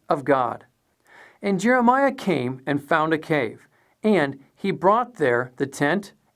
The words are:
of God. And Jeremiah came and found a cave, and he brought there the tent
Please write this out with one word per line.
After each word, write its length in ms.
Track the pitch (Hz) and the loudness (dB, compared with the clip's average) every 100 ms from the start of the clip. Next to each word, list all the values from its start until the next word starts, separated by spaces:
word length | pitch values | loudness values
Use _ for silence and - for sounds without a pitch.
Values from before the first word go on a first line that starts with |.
| - | -4
of 160 | 151 135 | -4 2
God. 400 | 135 117 117 - _ _ _ _ - - _ | 0 0 -6 -16 _ _ _ _ -20 -20 _
And 180 | 202 190 | -4 0
Jeremiah 520 | 220 254 233 262 277 | 2 4 4 4 0
came 500 | 269 196 143 123 131 - | -2 -2 -2 -2 -6 -4
and 180 | 143 | -4
found 300 | - 165 156 | 0 0 2
a 40 | 160 | -2
cave, 500 | 156 151 110 - _ _ _ _ | 0 -2 -2 -8 _ _ _ _
and 380 | 214 190 143 139 - | 0 2 0 -4 -18
he 180 | - 196 | -8 -6
brought 440 | - 185 226 247 - | 0 2 2 -2 -2
there 380 | 135 120 127 - | 0 2 -2 -6
the 120 | 139 | -8
tent 460 | - 147 196 - _ _ | -2 -2 -2 -4 _ _